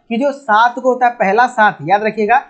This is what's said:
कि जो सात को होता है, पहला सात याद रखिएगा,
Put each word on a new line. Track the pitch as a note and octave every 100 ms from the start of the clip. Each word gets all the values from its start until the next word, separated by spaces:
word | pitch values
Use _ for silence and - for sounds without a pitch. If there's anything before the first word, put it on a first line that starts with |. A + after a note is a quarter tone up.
| -
कि | A#3
जो | C#4+
सात | C4+ - G#3+ A#3+
को | B3 B3+
होता | B3 B3
है, |
पहला | A#3+ G3 G#3+ B3
सात | - G#3 -
याद | D3 G3+
रखिएगा, | G#3+ G#3+ G#3 B3